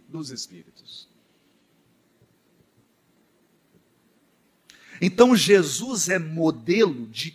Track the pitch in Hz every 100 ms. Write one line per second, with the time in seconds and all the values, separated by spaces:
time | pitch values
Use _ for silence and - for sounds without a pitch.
0 | _ 156 143 123 - 175 - _ - -
1 | - _ _ _ _ _ _ _ _ _
2 | _ _ _ _ _ _ _ _ _ _
3 | _ _ _ _ _ _ _ _ _ _
4 | _ _ _ _ _ _ - - - -
5 | 175 - 247 233 143 196 156 135 247 233
6 | 160 185 160 165 160 127 113 196 214 127
7 | 113 110 156